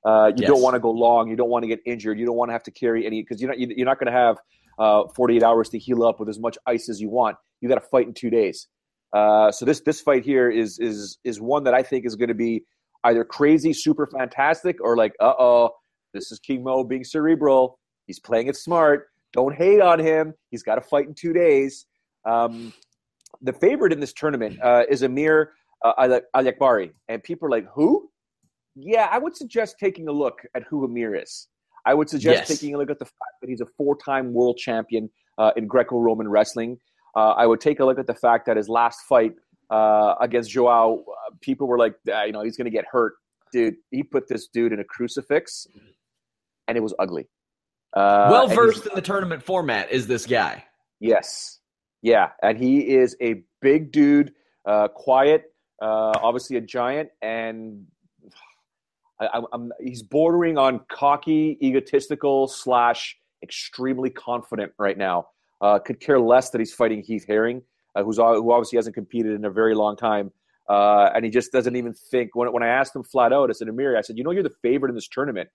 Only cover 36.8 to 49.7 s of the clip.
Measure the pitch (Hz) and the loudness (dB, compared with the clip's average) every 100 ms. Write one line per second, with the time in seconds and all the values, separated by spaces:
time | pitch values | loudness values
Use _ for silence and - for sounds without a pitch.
36.8 | _ _ _ - 110 107 117 113 151 147 | _ _ _ 2 2 4 4 4 0 2
37.8 | 131 131 131 120 123 117 - 110 104 117 | 2 0 -4 -2 2 2 2 -2 0 0
38.8 | 120 - - 127 113 - _ _ _ 110 | 0 -2 2 2 2 -4 _ _ _ 0
39.8 | 107 107 104 - 120 120 110 120 120 117 | 4 4 2 0 0 -2 -4 0 4 4
40.8 | 113 113 - - 110 104 - 127 135 123 | 2 0 -8 -16 -16 _ -8 -6 -2 0
41.8 | 113 104 117 107 104 107 107 113 120 107 | 0 0 -6 -4 -4 -6 -10 -8 -6 -6
42.8 | - 127 113 - _ _ _ 127 113 - | -4 -2 -2 -4 _ _ _ -2 -2 -4
43.8 | _ 131 143 135 - 117 - 117 117 107 | _ -10 -4 -6 -6 -10 -6 -4 -2 -4
44.8 | 98 - 120 - - - - - - _ | -10 -10 -8 -8 -4 -4 -4 -18 -20 _
45.8 | _ _ _ _ _ _ _ _ - 117 | _ _ _ _ _ _ _ _ -6 -4
46.8 | 107 92 95 82 - _ _ _ _ _ | -4 -4 -6 -6 -12 _ _ _ _ _
47.8 | _ 98 101 101 104 247 262 226 233 - | _ 0 4 4 6 6 4 4 4 2
48.8 | 214 196 175 196 180 160 - 185 156 | -6 -8 -4 -4 -4 -8 -4 -2 -2